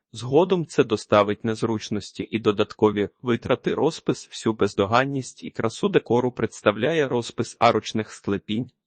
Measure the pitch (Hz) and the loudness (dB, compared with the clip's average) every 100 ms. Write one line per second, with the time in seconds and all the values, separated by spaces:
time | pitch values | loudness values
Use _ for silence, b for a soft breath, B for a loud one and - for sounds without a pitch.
0 | _ 107 120 139 180 190 156 - 123 107 | _ -12 0 2 4 0 0 0 2 0
1 | - 107 101 104 117 110 113 110 - 107 | 2 4 4 0 -4 -2 -2 -2 -4 -6
2 | - - 95 107 110 101 104 - 107 104 | -6 -10 -6 0 2 2 -2 2 2 2
3 | 95 - 123 117 - 127 - - 135 - | -2 -4 -2 -2 0 -2 -2 0 -2 -2
4 | - - - - 113 110 98 - 98 120 | -4 -6 -8 -4 -4 0 0 0 2 2
5 | 139 139 123 - 240 - 113 - 208 190 | 2 -4 -8 -14 -12 -6 -6 -2 0 0
6 | - 120 123 - 110 - 110 104 131 165 | 2 2 0 -2 -6 0 0 0 0 0
7 | 135 123 113 - 117 - 117 110 - 110 | 0 -2 -4 -6 -8 2 2 4 0 -4
8 | 107 - - 98 - 107 127 _ | -6 -8 -4 -4 -4 -6 -6 _